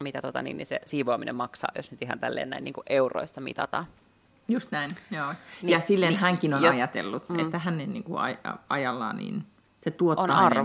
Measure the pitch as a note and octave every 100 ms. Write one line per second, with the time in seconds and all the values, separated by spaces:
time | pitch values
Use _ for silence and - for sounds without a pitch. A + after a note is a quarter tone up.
0 | C#3+ C3+ C3+ C3 C3 - E3 C3+ - D3
1 | B2+ A#2 G#2+ B2 B2 - - - - -
2 | B2 - A#2+ B2+ C#3 C3+ C3+ C#3 - C#3
3 | C3 - - - C3 - - - E3+ -
4 | _ _ _ _ - A#3+ - D3+ C#3+ -
5 | - D#3+ C#3+ E3+ - - F3 E3+ E3+ G3
6 | F3 F3+ F3+ F3 D#3 C#3 E3 B2 B2+ G#2
7 | F2+ A#2 - E3+ D#3+ E3+ F3 E3 C3+ A2+
8 | - - B2 - - - - C#3 B2+ A#2+
9 | A2 G#2 G2+ - - _ _ _ E3 -
10 | F3 D#3+ F#3 D3 F3+ C#3